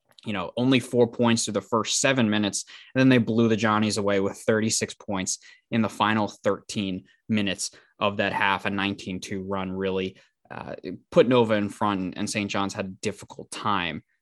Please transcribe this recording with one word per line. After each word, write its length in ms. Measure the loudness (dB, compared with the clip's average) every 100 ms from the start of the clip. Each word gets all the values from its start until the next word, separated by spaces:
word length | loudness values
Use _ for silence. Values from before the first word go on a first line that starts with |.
| _ _ -8
you 80 |
know, 160 | -6 -6 0
only 220 | 4 4
four 260 | 4 2 2
points 400 | 2 2 2 0
through 80 |
the 80 | -4
first 360 | -2 -2 0 0
seven 300 | 2 4 2
minutes, 380 | 2 0 -4 -10 -18 -4
and 60 | 4
then 80 | 6
they 80 | 6
blew 320 | 4 2 2
the 80 | 2
Johnnies 400 | 2 2 2 0
away 240 | 0 0
with 160 | 0 -2 0
thirty-six 460 | 2 0 -2 -4
points 460 | -8 -6 -4 -4 -8 -12 -20 _
in 100 | -2
the 80 | -2
final 400 | 0 0 2 -2 -2
thirteen 600 | -4 -2 -6 -6 -4 -6 -12 _ -4
minutes 440 | -2 -2 -4 -8 -12 _ -4
of 200 | -2 0
that 160 | -2
half. 320 | 0 0 0 -2
A 40 |
nineteen 500 | -2 -2 -4 -8 -10
two 240 | -8 -10
run 260 | -6 -6 -4
really, 460 | -4 -4 -2 -6 -10 _ _ -18
uh, 240 | -14 -12 -12 -12 -14 _
put 160 | 4 6
Nova 260 | 4 4
in 140 | 2 0
front, 460 | -2 -2 -2 -4 -6
and 120 | -6
Saint 220 | -4 -4
John's 240 | -2 -4
had 120 | -4 -8
a 140 | -8
difficult 480 | -8 -8 -12 -18 -14
time 500 | -6 -2 0 -2 -6 -12 _